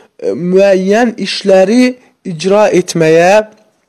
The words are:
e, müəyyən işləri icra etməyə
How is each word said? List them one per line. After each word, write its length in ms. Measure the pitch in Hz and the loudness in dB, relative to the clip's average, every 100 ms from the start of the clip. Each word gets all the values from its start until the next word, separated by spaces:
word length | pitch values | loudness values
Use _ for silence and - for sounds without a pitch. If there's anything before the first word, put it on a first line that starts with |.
| _ _ | _ _
e, 140 | - | -8
müəyyən 800 | 123 175 190 202 190 190 214 240 - | -6 -2 0 2 2 0 0 0 -4
işləri 760 | 190 - 196 190 190 240 254 254 _ _ 190 | -8 -6 0 2 2 2 0 -2 _ _ -14
icra 420 | 160 185 202 208 | -8 -2 0 2
etməyə 760 | 180 180 170 160 165 175 208 214 _ _ _ | 0 -2 -2 2 2 2 2 -2 _ _ _